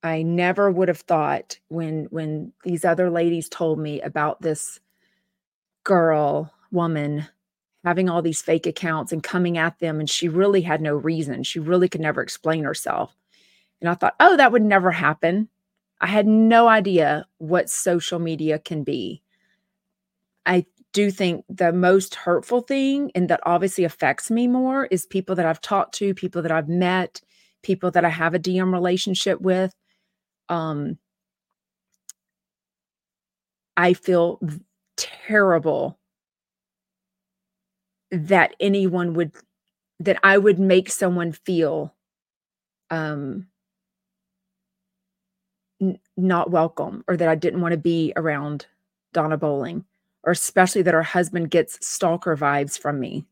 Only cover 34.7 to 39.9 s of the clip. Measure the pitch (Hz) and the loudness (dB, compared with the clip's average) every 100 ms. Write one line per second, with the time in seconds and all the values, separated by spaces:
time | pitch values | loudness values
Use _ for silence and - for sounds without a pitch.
34.7 | _ _ - - - - 214 196 165 156 | _ _ -12 -12 -12 0 2 4 2 0
35.7 | 139 - - _ _ _ _ _ _ _ | -2 -4 -8 _ _ _ _ _ _ _
36.7 | _ _ _ _ _ _ _ _ _ _ | _ _ _ _ _ _ _ _ _ _
37.7 | _ _ _ _ 185 156 190 - - 196 | _ _ _ _ -6 2 2 2 0 0
38.7 | 202 190 180 175 165 165 - _ _ _ | 2 2 0 -2 -2 -4 -6 _ _ _
39.7 | _ _ | _ _